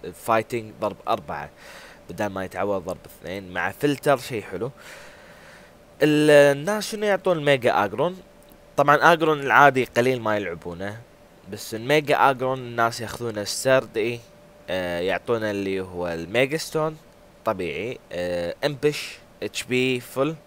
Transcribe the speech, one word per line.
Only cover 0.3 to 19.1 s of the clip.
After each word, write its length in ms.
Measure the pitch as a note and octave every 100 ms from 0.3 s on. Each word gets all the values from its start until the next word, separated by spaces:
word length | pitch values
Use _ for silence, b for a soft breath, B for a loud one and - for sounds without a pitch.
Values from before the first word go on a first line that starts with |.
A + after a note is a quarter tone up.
| A2+ A2 A#2+ A2 -
ضرب 160 | G#2+ F#2 -
أربعة 420 | A2 - D#2+ D2 - B B B B -
بدل 160 | F2 G#2
ما 180 | F#2+
يتعور 340 | F#2+ F#2 G2+ G2
ضرب 200 | E2+ F2 -
اثنين، 460 | - D#2+ F#2+ F#2
مع 180 | F2 F2+
فلتر 480 | - D3 C#3 D3 C3+
شيء 240 | - A#2+
حلو. 280 | - F2+ A#2 - B B B B B B B B B B - -
ال-، 540 | D3+ D3+ D3+ D3 C#3+ C#3
الناس 340 | D3+ G#3+ G3+
شنو 160 | G#3+ G#3
يعطون 320 | F#3+ F#3+ E3+
الميجا 460 | D3 C#3 A#2 F2+
اجرون؟ 380 | G2+ G#2 D#3+ F#3 - - - - - -
طبعًا 360 | C#3+ C#3+ C#3
اجرون 280 | E3+ D#3 D3+
العادي 440 | C#3 A#2 C#3+ C3
قليل 360 | A#2 - B2 B2+
ما 160 | A2 G#2+
يلعبونه، 640 | F#2+ F2 E2+ E2+ G2 A2 A#2 - - - -
بس 220 | G2+ -
الميجا 560 | A2+ A#2+ D3+ D3 D3 B2
اجرون 280 | C3 C3 C3
الناس 420 | B2 A#2 A#2 A#2
ياخذونه 440 | A2 - A#2+ G#2
ستيردي، 760 | G2+ - C3 C3 A2+ A#2 A2 A#2+ - - - - -
آه، 300 | F2+ F2+ F2
يعطونه 500 | F#2 F2+ - A#2 A2
اللي 300 | G2+ G2 F#2+
هو 280 | F#2 F2+ F2
الميجا 480 | E2+ E2+ A2+ C3+ D#3
ستون 400 | - D#3+ D#3 D#3 - - - -
طبيعي، 540 | - G2+ F2 D2 A2 B2+ -
آه، 420 | - F2+ F2 E2+ -
امبش، 540 | C#3+ C#3+ D3 D3 -